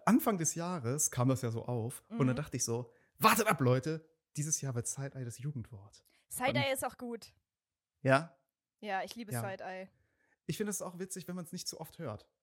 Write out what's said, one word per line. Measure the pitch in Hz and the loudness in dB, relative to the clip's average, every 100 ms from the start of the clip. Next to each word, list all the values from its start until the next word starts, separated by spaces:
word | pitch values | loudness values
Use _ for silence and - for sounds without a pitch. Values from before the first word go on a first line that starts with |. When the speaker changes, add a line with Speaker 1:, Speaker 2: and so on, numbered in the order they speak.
| - | 6
Speaker 1:
Anfang | 240 240 190 | 6 6 2
des | 156 | 2
Jahres | 165 175 175 117 147 - | 0 -2 -2 -2 0 0
kam | - 127 | 4 4
das | 127 | 4
ja | 117 | 0
so | 113 | -2
auf | - 120 117 - - | -2 -2 -2 -6 -6
und | 226 | 2
dann | 127 | 2
Speaker 2:
Mhm. | 123 | 2
Speaker 1:
dachte | 147 123 | -2 -2
ich | |
so, | - 117 123 _ _ - | 0 -2 -4 _ _ 4
"Wartet | 214 226 214 | 6 6 4
ab, | 156 | 4
Leute, | 123 127 156 160 - _ _ 147 | 6 4 2 -4 -6 _ _ -6
dieses | 151 - | -2 -2
Jahr | 135 120 | -2 -4
wird | - | -4
Side-Eye | - 139 135 | -6 -8 -8
das | 120 117 | -10 -8
Jugendwort." | 143 131 - 101 104 - _ _ - | -8 -8 -10 -14 -18 -20 _ _ -12
Speaker 2:
Side-Eye | - 254 | -4 0
Speaker 1:
Dann | 262 277 | 2 2
Speaker 2:
ist | 262 | 0
auch | 247 - | -4 -6
gut. | 240 233 - _ _ _ _ _ _ _ | -10 -10 -12 _ _ _ _ _ _ _
Speaker 1:
Ja? | 131 135 - _ _ _ _ _ | 2 4 2 _ _ _ _ _
Speaker 2:
Ja, | 214 190 | -6 -4
ich | 180 | -4
liebe | 233 214 | -10 -6
Speaker 1:
Ja. | 120 | -4
Speaker 2:
Side-Eye. | 202 190 185 185 190 _ _ _ _ _ - | -4 -6 -10 -10 -14 _ _ _ _ _ -6
Speaker 1:
Ich | 160 | -4
finde | 208 | -4
es | 196 | -4
auch | 180 175 | -6 -8
witzig, | 190 185 170 | -10 -10 -8
wenn | 180 | -8
man's | 160 | -8
nicht | 180 - | -10 -10
zu | - | -10
oft | 156 - | -12 -8
hört. | 139 104 - _ | -8 -8 -12 _